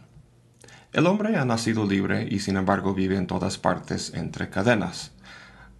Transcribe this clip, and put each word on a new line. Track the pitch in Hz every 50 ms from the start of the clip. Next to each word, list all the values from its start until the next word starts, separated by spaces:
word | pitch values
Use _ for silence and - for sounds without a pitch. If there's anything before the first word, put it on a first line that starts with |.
| - - - - - _ _ _ _ _ _ _ - - - - - _ -
El | - 147 175
hombre | 190 214 208 214 226 180
ha | 135
nacido | 123 117 113 - - 113 110 107 101
libre | 98 98 98 98 101 101 113 -
y | - 98
sin | - - 98
embargo | 98 95 92 98 92 90 95 98
vive | 95 95 95 95 98
en | 92
todas | 90 92 92 90 90 90 -
partes | - 92 90 87 - - 95 90 87 - -
entre | - 82 82 - - 90 85
cadenas. | - - 98 117 123 107 92 85 - - - - - - - - - - - - - - - - - -